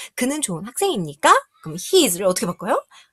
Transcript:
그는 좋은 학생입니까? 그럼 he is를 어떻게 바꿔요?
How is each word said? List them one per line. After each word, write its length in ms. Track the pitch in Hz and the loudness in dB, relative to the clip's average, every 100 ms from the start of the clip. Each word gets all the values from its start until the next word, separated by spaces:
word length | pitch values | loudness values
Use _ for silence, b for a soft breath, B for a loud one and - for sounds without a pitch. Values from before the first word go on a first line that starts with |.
| B | B
그는 260 | - 254 302 | -4 -4 -2
좋은 240 | - 165 202 | -4 -8 -10
학생입니까? 640 | - 392 262 156 143 302 466 - _ | -4 -2 -2 -4 2 4 4 2 _
그럼 160 | 160 160 - | -14 -12 0
he 120 | 381 | 2
is를 220 | 269 175 196 | 4 2 0
어떻게 200 | 185 180 | 0 -2
바꿔요? 380 | 175 190 320 - B B | -6 -2 -4 -4 B B